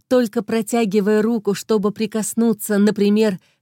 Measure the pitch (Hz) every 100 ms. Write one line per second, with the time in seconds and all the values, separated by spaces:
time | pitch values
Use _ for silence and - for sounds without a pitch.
0 | - 254 233 233 208 226 214 233 233 208
1 | 196 214 220 233 202 202 - 220 202 202
2 | 220 220 208 - 233 214 - 202 208 208
3 | 202 208 220 190 _ _